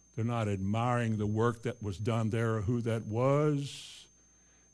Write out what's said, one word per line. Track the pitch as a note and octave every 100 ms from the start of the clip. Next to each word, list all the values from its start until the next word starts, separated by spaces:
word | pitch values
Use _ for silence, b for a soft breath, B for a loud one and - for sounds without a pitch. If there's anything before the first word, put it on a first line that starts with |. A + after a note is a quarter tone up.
| b -
They're |
not | A2+ A#2 G#2
admiring | G2 F#2+ A2 B2 A#2+ A#2 G#2+
the | G#2
work | A2 A#2 A2+
that | B2 -
was | G#2+ F#2
done | G#2+ A#2 A2
there | A2+ A2+ A2
or |
who | F#2+ A#2+
that | A#2 A2+ G#2+
was. | A2 C3 C#3+ D3+ D3 C#3 - - - - _ b b b b b